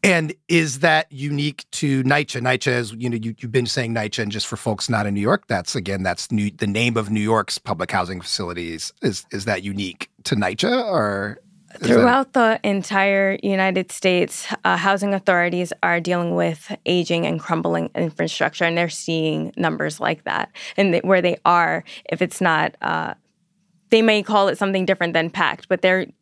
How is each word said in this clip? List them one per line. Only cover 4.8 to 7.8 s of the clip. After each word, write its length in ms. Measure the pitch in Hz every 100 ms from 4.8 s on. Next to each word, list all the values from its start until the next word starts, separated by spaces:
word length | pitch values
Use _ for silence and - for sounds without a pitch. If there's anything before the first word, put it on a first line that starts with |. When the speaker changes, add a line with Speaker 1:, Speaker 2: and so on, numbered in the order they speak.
| -
Speaker 1:
not 160 | 110 104
in 80 |
New 60 | 101
York, 240 | 104 202 _
that's, 280 | 98 87
again, 280 | 104 90 98
that's 280 | 92 87 -
New, 200 | 110 104
the 160 | - 101
name 320 | 101 120 113
of 120 | 104
New 100 | 107
York's 360 | 104 110 101 -
public 340 | - 90